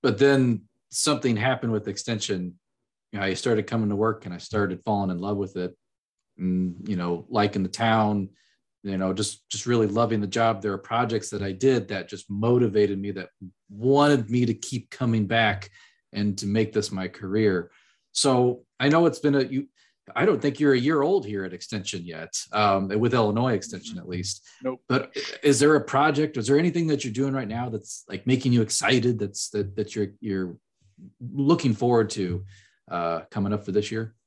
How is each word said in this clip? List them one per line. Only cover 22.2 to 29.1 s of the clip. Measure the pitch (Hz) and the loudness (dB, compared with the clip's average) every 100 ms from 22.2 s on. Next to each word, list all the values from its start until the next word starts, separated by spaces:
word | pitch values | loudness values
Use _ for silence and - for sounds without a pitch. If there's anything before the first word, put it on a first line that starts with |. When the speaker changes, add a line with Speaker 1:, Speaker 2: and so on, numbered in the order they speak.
| 82 - - | -10 -10 -6
Speaker 1:
um, | 104 104 98 95 | 0 2 2 0
with | 104 120 | 0 2
Illinois | 123 110 107 127 | 2 2 2 0
Extension | 104 - 95 - 92 | 0 -4 -14 -12 -14
at | 87 | -8
least. | 90 92 - - - | -6 -6 -10 -14 -10
Speaker 2:
Nope. | 131 127 _ | -8 -8 _
Speaker 1:
But | 131 - - - - | -2 -2 -10 -10 0
is | 147 131 | 2 6
there | 147 151 | 6 4
a | |
project, | - 135 151 143 151 139 | 2 2 2 2 -2 -2
is | 107 | 2
there | 143 | 4
anything | 175 170 165 | 4 0 0
that | 147 | 0
you're | 123 | -2
doing | 110 139 | -2 -2
right | 135 107 | -2 -4
now | 113 120 | -6 -6
that's, | 110 - - - | -8 -10 -18 -12
like, | 98 - | -8 0
making | 127 131 | 2 4
you | 120 | 4
excited, | 110 - 98 123 120 | 4 0 2 2 2